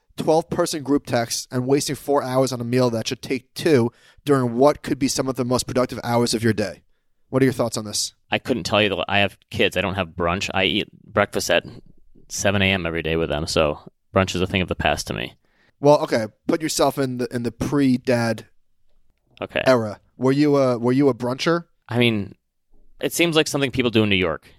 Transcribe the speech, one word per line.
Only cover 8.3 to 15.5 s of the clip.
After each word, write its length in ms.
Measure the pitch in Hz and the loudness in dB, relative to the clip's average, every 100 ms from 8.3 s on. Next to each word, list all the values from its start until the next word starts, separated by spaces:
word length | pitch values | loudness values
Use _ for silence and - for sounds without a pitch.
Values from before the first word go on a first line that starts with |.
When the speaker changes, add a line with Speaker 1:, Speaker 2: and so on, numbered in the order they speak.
Speaker 2:
I 80 | 107 | -4
couldn't 240 | - 120 | -2 -4
tell 180 | 170 104 | 0 2
you. 80 | 104 | 2
The, 160 | 87 - | 0 -2
I 120 | 101 | 0
have 180 | 98 - _ | 0 -4 _
kids. 260 | - 101 90 | -2 0 0
I 40 | |
don't 120 | 92 | -2
have 160 | 92 85 | -2 -6
brunch. 400 | 78 85 90 - | -2 -2 -2 -4
I 120 | 95 | 0
eat 240 | 95 98 - - - | 0 0 -4 -10 -4
breakfast 460 | 107 101 104 - | 0 0 -2 0
at 120 | 85 - - - - - - - | 0 0 -10 -20 -20 -20 -20 -12
seven 340 | - 101 98 | -2 0 2
A 80 | 95 | 2
M 160 | 95 82 | 2 0
every 160 | 82 | -4
day 120 | 78 82 | -2 0
with 140 | 80 | 0
them, 160 | 71 80 | -2 -2
so 340 | - 78 73 - - _ | 0 0 -2 -10 -20 _
brunch 220 | 95 95 | 0 0
is 80 | 90 | 0
a 60 | 90 | -2
thing 140 | 98 | 0
of 60 | 85 | -2
the 80 | - | -2
past 300 | 78 73 - | 0 -2 -4
to 60 | |
me. 220 | 53 64 - _ | -8 -10 -14 _